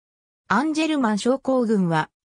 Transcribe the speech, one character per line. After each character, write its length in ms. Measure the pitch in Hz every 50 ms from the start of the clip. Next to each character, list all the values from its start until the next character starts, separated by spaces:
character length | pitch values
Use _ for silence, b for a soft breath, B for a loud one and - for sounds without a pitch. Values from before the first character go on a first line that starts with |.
| _ _ _ _ _ _ _ _ _ -
ア 140 | 185 226
ン 100 | 302 311
ジ 100 | 294 311
ェ 60 | 320 311
ル 100 | 311 277
マ 140 | 247 214
ン 60 | 214 196
症 200 | - 240 269 262
候 280 | - 262 262 254 240
群 220 | 214 226 196 180 170
は、 200 | 165 156 151 - _ _ _